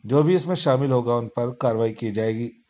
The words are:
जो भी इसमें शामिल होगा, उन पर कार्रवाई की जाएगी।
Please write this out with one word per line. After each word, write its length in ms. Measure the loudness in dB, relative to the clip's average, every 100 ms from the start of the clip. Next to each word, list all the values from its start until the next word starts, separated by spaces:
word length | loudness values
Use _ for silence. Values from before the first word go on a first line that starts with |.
जो 180 | 2 2
भी 120 | 4 2
इसमें 180 | 0 -2
शामिल 360 | 2 2 2
होगा, 220 | 0 0
उन 120 | -2 -2
पर 280 | -4 -4 -2
कार्रवाई 300 | -2 0 -2
की 180 | -2 -6
जाएगी। 400 | -2 -2 -2 -8 -10